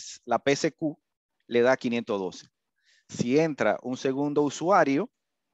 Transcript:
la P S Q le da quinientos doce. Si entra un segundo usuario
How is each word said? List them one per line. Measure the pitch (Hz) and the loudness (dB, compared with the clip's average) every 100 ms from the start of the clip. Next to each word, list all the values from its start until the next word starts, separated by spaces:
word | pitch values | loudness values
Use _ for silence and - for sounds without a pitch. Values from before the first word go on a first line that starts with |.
| - - - | -16 -16 -4
la | 117 | 0
P | - | 2
S | 139 165 | 2 0
Q | - 151 - _ _ _ _ - | -2 -6 -8 _ _ _ _ -2
le | 120 | 2
da | 120 131 | 4 2
quinientos | 127 117 113 101 | 0 -4 -4 -4
doce. | 92 - - _ _ _ _ _ _ | -4 -8 -18 _ _ _ _ _ _
Si | - 120 143 | -6 0 2
entra | 160 139 107 95 | 2 0 0 0
un | 123 127 | -4 -6
segundo | 139 135 147 147 | -4 -2 -2 0
usuario | 147 - 165 196 139 139 226 _ _ _ _ | -2 -2 2 4 4 0 -4 _ _ _ _